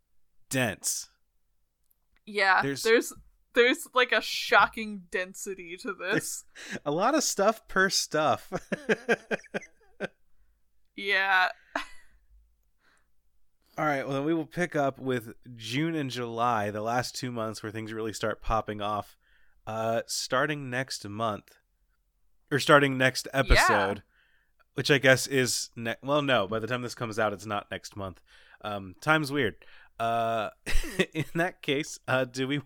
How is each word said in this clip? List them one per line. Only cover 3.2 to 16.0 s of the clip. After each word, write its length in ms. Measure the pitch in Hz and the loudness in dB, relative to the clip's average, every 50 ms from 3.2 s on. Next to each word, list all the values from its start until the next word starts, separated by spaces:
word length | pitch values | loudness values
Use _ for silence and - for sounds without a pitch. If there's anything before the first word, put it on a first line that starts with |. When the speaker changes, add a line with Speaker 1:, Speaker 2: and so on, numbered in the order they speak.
| - - _ _ _ _ - | -20 -20 _ _ _ _ 4
Speaker 2:
there's, 340 | 247 240 240 277 - - - - | 4 4 6 4 0 -4 0 2
like, 180 | 247 254 247 | 2 4 4
a 80 | - - | 2 0
shocking 840 | - - - - - - 240 208 208 233 - - 220 214 208 196 175 - | 0 -2 -4 -6 0 4 6 6 6 4 2 -4 -10 -8 -10 -12 -10 -8
density 680 | - 196 185 185 196 - - 208 190 190 175 165 175 185 | -6 -6 -6 -6 -10 -12 -10 -10 -10 -10 -12 -12 -14 -10
to 160 | - 247 190 | -10 -10 -8
this. 500 | - 175 185 214 - - - - - - - - - - | -6 -4 -2 -2 -2 -2 -4 -8 -10 -12 -16 -20 -18 -14
Speaker 1:
<laughs> 200 | - 202 - - | -12 -12 -8 -4
A 60 | 147 | -2
lot 240 | 147 170 202 254 302 | 0 0 2 2 2
of 100 | 302 - | 2 0
stuff 420 | - - - 190 214 226 - - - | 0 0 2 2 2 2 0 -4 -2
per 200 | - 190 190 196 | 2 2 2 4
stuff. 640 | - - - - - 151 156 139 110 - - - 196 - - - - - 294 247 | 2 0 -2 0 0 0 2 2 2 0 -2 -6 -10 -10 -8 -8 -8 -4 -2 -2
<laughs> 40 | 214 233 247 233 240 - - - 220 - - - - 202 - - _ _ _ - - - 208 - _ _ _ _ - - _ _ _ _ _ _ _ _ _ _ _ | -2 0 0 0 0 0 -2 -4 -6 -6 -6 -8 -10 -10 -10 -12 _ _ _ -20 -14 -12 -12 -12 _ _ _ _ -20 -20 _ _ _ _ _ _ _ _ _ _ _
Speaker 2:
Yeah. 540 | - 196 196 202 190 196 196 190 185 185 - - - _ _ - - - - - - - - - _ _ _ - - _ _ _ _ _ _ _ _ _ _ _ _ _ _ _ _ _ _ _ _ - _ _ _ _ _ _ - | -8 -4 0 0 2 2 4 4 4 4 2 0 -6 _ _ -8 -8 -8 -10 -14 -18 -18 -20 -20 _ _ _ -20 -20 _ _ _ _ _ _ _ _ _ _ _ _ _ _ _ _ _ _ _ _ -20 _ _ _ _ _ _ -2
Speaker 1:
All 60 | 160 | 0
right, 200 | 151 143 135 123 | 0 0 0 -2
well, 100 | 131 139 | -2 -2
then 100 | 135 143 | -2 0
we 80 | 156 170 | 0 0
will 100 | 165 151 | -2 -2
pick 320 | 135 - 165 175 160 - | -4 -4 -4 -4 -2 0
up 220 | 151 139 135 131 - | 0 0 0 -2 -4
with 340 | 131 131 127 123 107 120 - - - 123 123 | -4 -2 -2 -2 -4 -8 -14 -18 -18 -20 -18
June 380 | 117 113 110 120 139 160 170 165 | -14 -8 -4 -2 -2 0 0 -2
and 160 | 156 | -2